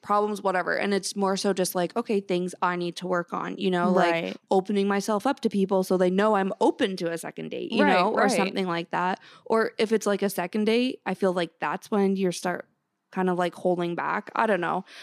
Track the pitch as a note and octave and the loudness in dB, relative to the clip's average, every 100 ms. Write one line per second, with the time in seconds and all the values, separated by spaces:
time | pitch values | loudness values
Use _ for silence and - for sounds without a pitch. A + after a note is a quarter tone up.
0 | - G#3 G#3 G3+ F#3+ F#3 E3+ E3 G3+ G3 | -2 0 0 -2 0 0 0 -2 0 0
1 | F#3+ G3+ G3 F#3+ G3+ F#3 F3+ F#3 F3 - | -2 -2 0 0 0 0 0 -2 -2 -2
2 | A#3+ G3+ G3 F3+ F3+ - F3+ F3 F3 E3+ | -2 -2 0 -2 -4 -2 -2 -2 -4 -6
3 | F3 F3+ E3+ F3+ E3+ F3+ G3 F3+ F3 F3+ | -4 -4 -4 -6 -8 -4 0 2 4 4
4 | F3 E3 F#3 - - G3 F#3 G3+ G3 G3 | 4 2 -4 -6 0 0 2 0 0 0
5 | G3 G#3 C4 C#4+ A3 G3+ F#3+ F#3+ F#3+ F#3 | 0 -2 -2 -2 -2 0 2 2 2 2
6 | F#3 F#3+ G#3+ G3+ F#3+ - - - A3+ F#3 | 2 4 4 2 0 2 2 2 -2 -2
7 | E3+ E3 D#3 - D#3+ - - - D4 A#3+ | -6 -6 -8 -12 -10 -8 -2 2 4 4
8 | G3 - G3+ G3+ F#3+ - F#3 E3+ E3+ E3+ | 4 2 2 2 0 -2 -2 -4 -4 -2
9 | F3+ G3 - - - A3+ - - G#3+ A3 | -2 -4 -10 -14 -2 0 0 -2 0 0
10 | G3+ G3 G3 - F3 A3 G#3+ A#3 B3+ - | 0 0 -2 -4 -4 -2 2 2 0 -2
11 | - F#3 F#3+ F3+ E3+ - D3+ F3 - G#3 | -6 0 2 2 -2 -4 -6 -6 -2 2
12 | G3 G3 F#3 E3+ F#3 F3 - _ _ _ | 2 2 0 -2 -4 -6 -10 _ _ _
13 | _ F#3 F#3 F3+ F3 - F3+ F3 F3 E3 | _ -2 0 0 -2 0 0 0 -2 -4
14 | D3 F3+ - - A3+ F#3 E3+ F3 - - | -4 -4 -4 -2 0 0 0 -4 -6 -16